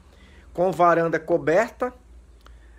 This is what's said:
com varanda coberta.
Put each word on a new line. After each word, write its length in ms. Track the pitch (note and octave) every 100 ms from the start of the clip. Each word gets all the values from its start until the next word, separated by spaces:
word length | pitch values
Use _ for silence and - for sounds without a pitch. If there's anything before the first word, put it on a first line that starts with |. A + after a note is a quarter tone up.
| - - - - -
com 180 | - F#3
varanda 480 | D#3 F3 E3 E3 D#3+
coberta. 760 | D#3+ E3+ C#3 F3 A#3+ - B3+ - - - - - - - -